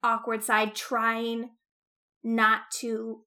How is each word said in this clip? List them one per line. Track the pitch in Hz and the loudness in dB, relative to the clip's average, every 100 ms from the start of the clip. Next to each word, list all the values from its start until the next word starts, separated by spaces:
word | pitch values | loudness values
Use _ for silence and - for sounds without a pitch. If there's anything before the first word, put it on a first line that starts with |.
awkward | 233 226 233 226 | 2 0 0 -4
side, | 220 214 214 | 2 2 2
trying | 214 - 240 226 226 233 233 240 _ _ _ _ _ _ _ | -2 -4 0 0 0 -2 -4 -6 _ _ _ _ _ _ _
not | 226 226 220 220 - - | -2 4 4 2 -2 -8
to | 233 226 220 220 | -4 -4 -6 -10